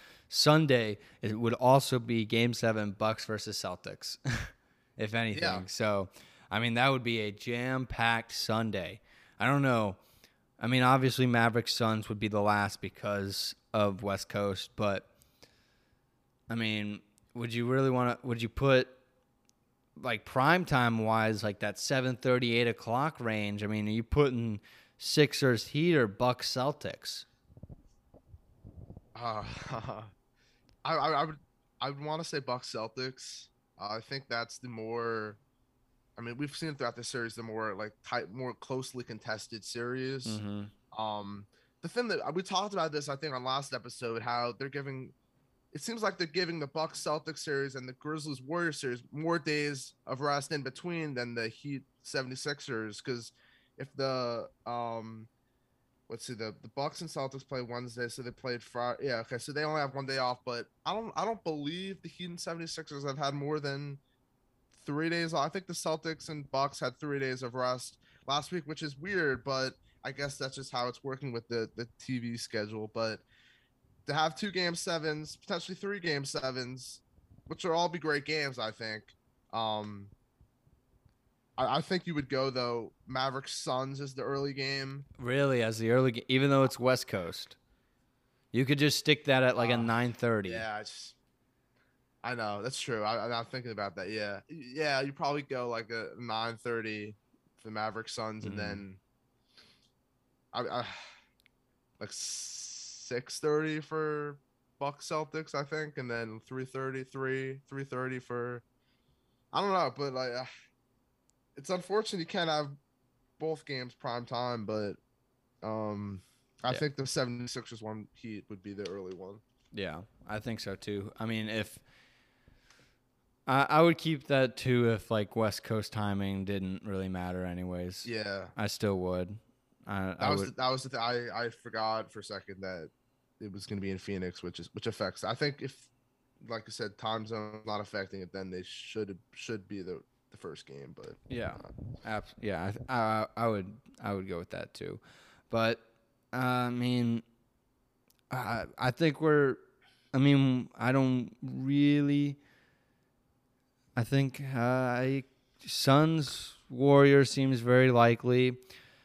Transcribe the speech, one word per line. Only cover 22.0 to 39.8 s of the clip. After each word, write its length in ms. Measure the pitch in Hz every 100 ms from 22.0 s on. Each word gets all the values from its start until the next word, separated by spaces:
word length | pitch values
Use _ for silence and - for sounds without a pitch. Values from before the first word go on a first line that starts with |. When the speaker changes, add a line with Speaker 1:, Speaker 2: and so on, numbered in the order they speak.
| 127 120
Speaker 1:
thirty, 400 | 131 123 120 117
eight 100 | 120
o'clock 520 | 110 - 120 151 -
range? 420 | 117 107 104 104
I 40 | 104
mean, 180 | 107 107
are 40 |
you 100 | 113
putting 580 | 113 147 143 123 117 104 - - - _
Sixers 680 | - - 143 - 135 117 -
Heat 260 | 147 170
or 120 | 156 113
Bucks 440 | 98 123 123 -
Celtics? 720 | 131 135 147 95 - - - - _ _ - - - - _ _ - _ - _ _ - - - - _ -
Speaker 2:
Uh, 280 | 120 110 107 - -
<laughs> 320 | 123 113 104 110 _ _ _ _ _ _ _
I, 100 | 143
I, 140 | 160 147
I 140 | 143
would, 120 | 160 151 _ _ _ _
I 100 | 131
would 140 | 143
wanna 200 | 151 156
say 160 | 165 151
Bucks 320 | 127 123 -
Celtics. 760 | 113 110 - 131 131 - - - _ _ -
Uh, 160 | 101 110
I 40 |
think 240 | - 139 135
that's 300 | 117 117 -
the 100 | 123
more, 680 | 113 110 117 117 113 107 104 _ _ _ _ _ _ _ -
I 40 |
mean, 140 | 117 120
we've 180 | 143 -
seen 180 | 160
throughout 220 | 143 120 120
the 80 |
series, 300 | 120 123 113
the 80 | 113
more, 320 | 117 110 110
like, 180 | 98 107 _
tight, 280 | - 123 78
more 220 | 117 127
closely 500 | 110 - 131 131 127
contested 600 | 120 110 120 110 - 113
series. 640 | - 120